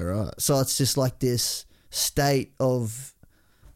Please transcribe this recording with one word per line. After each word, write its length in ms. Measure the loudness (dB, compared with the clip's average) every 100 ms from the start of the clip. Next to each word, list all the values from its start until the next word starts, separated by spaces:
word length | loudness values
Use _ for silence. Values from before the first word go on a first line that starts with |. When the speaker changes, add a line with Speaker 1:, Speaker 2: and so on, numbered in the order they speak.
Speaker 1:
right. 320 | 0 -2 -4 -2
Speaker 2:
So 200 | 2 2
it's 180 | 2 0
just, 180 | 0 2
like, 220 | 0 0
this 480 | 0 0 -2 -6 -10 -20 -10
state 640 | -4 -2 2 2 2 0 0
of 540 | 0 2 -2 -6 -14 -20 -20 _ _ _ -20